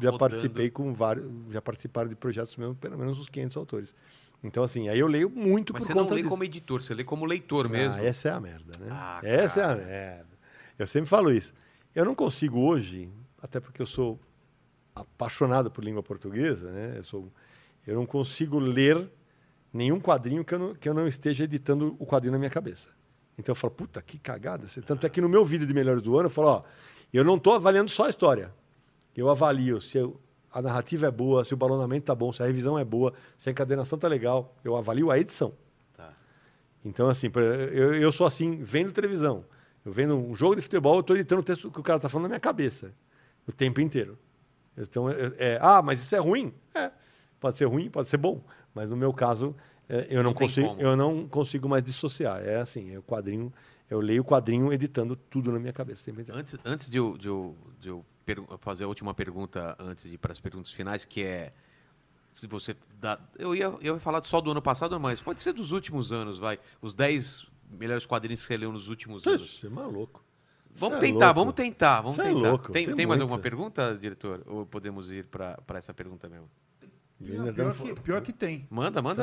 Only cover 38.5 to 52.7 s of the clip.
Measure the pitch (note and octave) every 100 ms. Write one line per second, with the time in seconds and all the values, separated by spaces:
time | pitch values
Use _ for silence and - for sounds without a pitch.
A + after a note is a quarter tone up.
38.5 | E3 A2+ C#3 F#3+ F#3+ G3+ F#3+ D3 G#2 F2
39.5 | _ _ _ G#2+ G2 D3 C#3+ A#2+ A2+ E3
40.5 | G#3 - F#3+ C#3+ F3 F3+ F#3 F3+ F#3 E3+
41.5 | F3 - - D3 D#3+ C#3 C#3 F3 A#3 D4+
42.5 | B3+ C#3 C3+ F#2+ G#2 _ _ _ _ -
43.5 | - C3 B2 D#3 C3+ G2 G#2+ _ _ _
44.5 | _ _ - G#2+ B2 B2+ D3 B2+ C3 B2+
45.5 | A#2 E3+ G3 D3 C3 B2+ G#3 D#3+ A3+ G3
46.5 | - _ E4 C4+ - _ _ _ _ C3+
47.5 | B2 C3+ C3 G3 - B2+ C#3+ E3 C3+ -
48.5 | - _ G#2+ G#2+ A#2+ C3+ C3+ B2 A2+ C3+
49.5 | C#3+ - _ _ A#2+ B2 C3 B2 B2+ C3+
50.5 | C3+ A2+ G2+ C3+ C3 C#3+ D#3+ E3 C3+ C#3
51.5 | C#3 C#3 C3+ B2+ C3 D3+ - C#3 F#2+ G2
52.5 | A2 A#2+